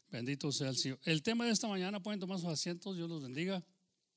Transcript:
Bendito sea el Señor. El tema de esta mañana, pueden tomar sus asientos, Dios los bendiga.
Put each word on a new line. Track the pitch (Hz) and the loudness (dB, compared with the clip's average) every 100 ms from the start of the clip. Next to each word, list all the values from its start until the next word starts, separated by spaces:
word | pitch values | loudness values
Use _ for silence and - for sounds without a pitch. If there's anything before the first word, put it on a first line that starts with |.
| _ | _
Bendito | - 123 139 151 | -4 -2 -2 0
sea | 131 135 | 0 0
el | 123 | 0
Señor. | 135 131 | 0 -2
El | - 160 | 2 2
tema | 160 233 | 4 2
de | 240 | 4
esta | 220 226 | 4 2
mañana, | 196 185 202 | 0 0 -2
pueden | 185 208 | -2 -2
tomar | 180 190 | -2 -2
sus | 170 | 0
asientos, | 151 - 175 196 185 | 0 0 -2 -4 -4
Dios | 170 | -2
los | 165 | -4
bendiga. | 131 127 180 190 175 _ _ _ _ | -4 -2 0 0 -4 _ _ _ _